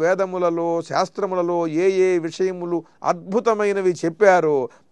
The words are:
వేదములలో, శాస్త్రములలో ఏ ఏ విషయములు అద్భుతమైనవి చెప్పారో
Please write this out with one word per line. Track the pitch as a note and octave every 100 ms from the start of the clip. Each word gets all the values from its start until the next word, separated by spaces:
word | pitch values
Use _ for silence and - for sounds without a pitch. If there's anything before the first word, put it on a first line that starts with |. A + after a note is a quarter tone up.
వేదములలో, | E3 F#3 F#3+ F3+ F3 E3+ E3+ E3+ D#3+
శాస్త్రములలో | D3 F#3 - F#3+ F#3 F3 E3+ E3 D#3
ఏ | F#3+ F#3+ F#3
ఏ | F3 D#3+
విషయములు | D#3+ F#3 F3+ F3 E3+ - _ -
అద్భుతమైనవి | F3 F3 G#3+ A#3 G#3 G#3 G3 F#3 E3
చెప్పారో | E3 E3 G3+ F3+ D#3+ C#3 B2 - _